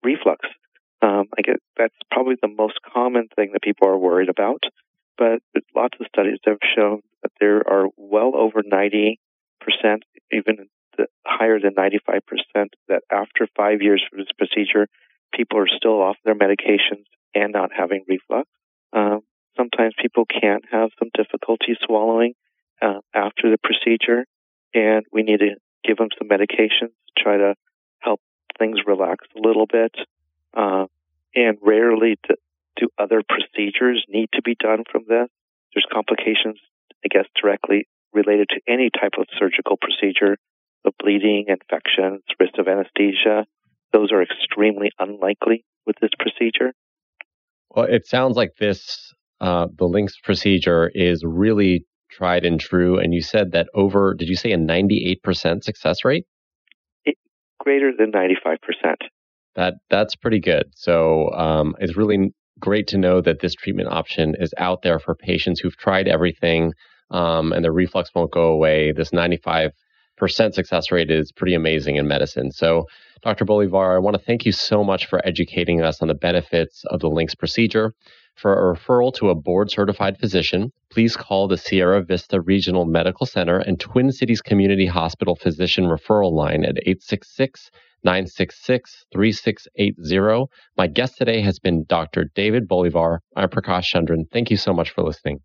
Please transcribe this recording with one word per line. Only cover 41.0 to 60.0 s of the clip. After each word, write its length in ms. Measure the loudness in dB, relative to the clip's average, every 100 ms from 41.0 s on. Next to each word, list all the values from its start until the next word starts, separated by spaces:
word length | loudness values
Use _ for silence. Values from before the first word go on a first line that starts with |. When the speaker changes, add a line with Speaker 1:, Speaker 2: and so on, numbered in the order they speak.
| 0 2 2 0 0
Speaker 1:
infections, 720 | -4 _ -6 -2 0 0 -4 _ -2
risk 200 | -2 0
of 100 | 0
anesthesia. 800 | 0 -2 0 0 2 2 0 -2 _ _ _ _
Those 180 | 2 4
are 100 | 2
extremely 680 | 0 -2 -6 0 0 2 -4 -4
unlikely 680 | -8 -2 -2 -2 0 -2 _ _ -6
with 100 | -2
this 80 | -2 -2
procedure. 560 | -6 -2 -2 0 -4 -4 _ _ _ _ -20 _ _ _ _
Speaker 2:
Well, 160 | -2 2
it 200 | 2 0
sounds 300 | 0 0 0
like 200 | -2 _
this, 540 | -2 -2 -6 -16 -16 _ _ _
uh, 280 | -2 0 -2
the 120 | 0 0
lynx 320 | 2 -2 -6
procedure 680 | -6 -2 2 2 2 2 2
is 300 | 0 0 0
really 600 | -2 0 0 2 2 2 -2 _ _
tried 340 | -6 -2 0
and 160 | 0 -2
true. 380 | 0 2 4 2
And 160 | 2
you 80 | -2
said 300 | 0 0 0
that 160 | 0 -2
over, 400 | 2 2 4 0
did 160 | 0 -4
you 80 | -4
say 160 | -2
a 60 | -2
ninety-eight 640 | 0 0 2 0 0 -4
percent 420 | -4 -2 -2 -4
success 400 | -6 -6 -4 0
rate? 220 | 0 -2 -4 _ _ _ _ _ _ _ -6
Speaker 1:
It, 100 | -6 _ _ _ _
greater 320 | 0 2 2 0
than 120 | 0
ninety-five 480 | 0 0 0 -2 -6
percent. 400 | -6 -6 -4 -4 -8 _ _ _ _
Speaker 2:
That, 200 | -4 -4 -4 _
that's 260 | 0